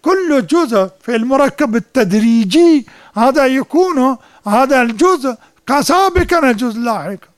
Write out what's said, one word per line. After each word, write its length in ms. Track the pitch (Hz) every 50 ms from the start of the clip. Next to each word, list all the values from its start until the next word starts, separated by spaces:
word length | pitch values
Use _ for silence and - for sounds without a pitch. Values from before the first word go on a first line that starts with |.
كل 440 | - 311 381 381 370 339 294 269 202
جزء 440 | - 302 349 339 240 233 202 190 185 - _
في 140 | _ - 240
المركب 600 | 226 226 254 269 269 285 277 - - 302 247 214
التدريجي 1120 | 233 - _ _ 262 226 180 185 214 214 226 233 226 220 185 180 320 339 339 320 285 220 - - - - - _
هذا 280 | 208 233 262 262 311 269
يكون 720 | 262 262 269 254 _ - 330 370 370 330 269 254 269 262 - _ _ _ _ _
هذا 340 | 208 208 240 269 262 285 254
الجزء 540 | 240 233 226 202 339 370 370 294 247 269 233 - _ _ _ _ _ - 262 285
سابقا 680 | - - 320 370 392 381 349 370 349 - 359 339 311 254
الجزء 260 | 240 202 254 240 208
اللاحق. 420 | 226 240 240 220 185 143 175 202 180 - _ _